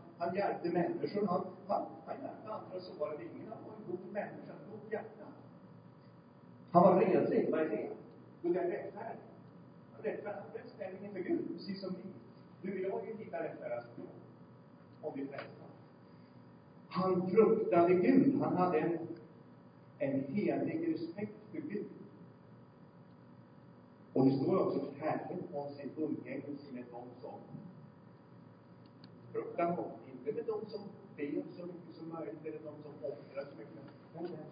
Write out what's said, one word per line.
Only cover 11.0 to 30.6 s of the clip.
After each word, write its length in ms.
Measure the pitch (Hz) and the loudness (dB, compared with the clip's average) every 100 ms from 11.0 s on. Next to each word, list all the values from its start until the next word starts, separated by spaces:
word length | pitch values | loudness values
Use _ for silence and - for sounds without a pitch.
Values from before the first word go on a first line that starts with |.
| 202 | -10
för 60 | 190 | -6
Gud, 280 | 175 - - - | -2 0 -2 -6
precis 240 | 196 185 | -8 -6
som 120 | 185 | -6
vi. 160 | 180 - - - - - - | -8 -10 -14 -18 -20 -20 -10
Du 120 | 196 | -6
och 180 | 196 190 | -2 -2
jag 120 | 226 | -4
är 80 | 220 | -6
ju 60 | 208 | -8
lika 260 | - 170 | -8 -6
rättfärdiga 380 | 156 - 120 120 | -6 -6 -6 -6
som 220 | - - | -8 -12
jag, 1040 | - - - - - - - - - - 156 | -14 -14 -18 -20 -20 -20 -20 -20 -20 -10 -8
om 60 | 135 | -6
vi 60 | |
är 60 | 135 | -8
frälsta. 380 | 135 - - - - - - - - - - - - - - - | -8 -12 -14 -18 -18 -20 -20 -20 -20 -20 -20 -20 -20 -20 -20 -8
Han 400 | 180 190 180 - | 0 4 4 6
fruktade 640 | 220 208 220 - 170 175 | 8 10 8 6 8 8
Gud. 480 | 180 - 277 - - | 8 10 10 10 6
Han 160 | 156 170 | 4 4
hade 220 | 180 156 | 6 6
en, 180 | 160 165 - - - - - - - - - - | 4 0 -4 -10 -14 -20 -20 -20 -20 -20 -12 -2
en 240 | 139 135 | 0 2
helig 720 | - 202 - - - - - | 0 2 4 4 2 0 0
respekt 440 | - - - 208 - - | -2 -4 -6 -8 -8 -12
för 100 | - | -8
Gud. 260 | - 208 202 - - - - - - - - - - - - - - - - - - - - - - | -4 -4 -6 -10 -18 -18 -20 -20 -20 -20 -20 -20 -20 -20 -20 -20 -20 -20 -20 -20 -20 -20 -20 -20 -2
Och 120 | - 135 | 6 6
det 60 | |
står 360 | - 170 190 - | 6 4 4 4
också 120 | 139 | 0
att 180 | 131 - | -2 -4
Herren 460 | 156 - - 180 - | -2 -2 -2 -8 -6
har 160 | 143 143 | -6 -6
sin 200 | 143 131 151 | -8 -8 -4
umgängelse 760 | 147 120 120 127 143 139 131 | -2 -2 -6 -8 -8 -10 -10
med 120 | 123 117 | -12 -10
dem 160 | 120 127 120 | -12 -14 -14
som 180 | - - - - - - - - - - - - - - - - - - - - - | -14 -14 -14 -14 -14 -16 -20 -20 -20 -20 -20 -20 -20 -20 -20 -20 -20 -20 -20 -20 -8
fruktar 340 | 147 - - 170 | -6 -4 0 2
honom. 260 | - - - - | 2 -4 -8 -14
Inte 220 | - 220 | -10 -4
med 120 | 226 226 | -4 -2
dem 160 | 214 | -4